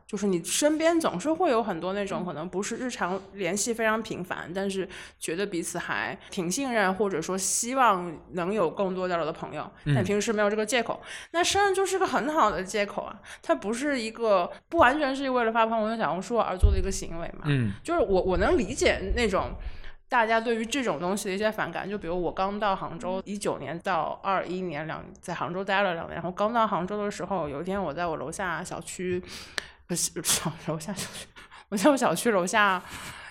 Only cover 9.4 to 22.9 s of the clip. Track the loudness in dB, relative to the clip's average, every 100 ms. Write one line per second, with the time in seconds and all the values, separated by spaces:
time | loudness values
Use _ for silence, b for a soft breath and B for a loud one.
9.4 | -8 -8 -10 -6 0 2 2 2 2 2
10.4 | 2 2 0 0 0 -4 B B B 0
11.4 | 2 4 4 4 2 2 2 2 0 4
12.4 | 4 2 -2 -2 -2 -4 -8 -12 B B
13.4 | 0 0 0 -2 0 -2 -2 -2 4 4
14.4 | 2 B -2 6 6 6 0 0 0 2
15.4 | 2 4 4 2 0 0 0 -2 0 0
16.4 | 0 6 6 6 2 -2 -6 -8 -8 -6
17.4 | 0 2 2 -2 -2 2 4 4 4 2
18.4 | 4 4 2 2 2 2 0 2 2 2
19.4 | 0 -6 B B B B 0 2 4 2
20.4 | 2 -2 0 0 0 0 0 -2 -2 0
21.4 | 0 0 -4 -4 -6 -6 -4 -2 -2 0
22.4 | -2 0 0 0 -4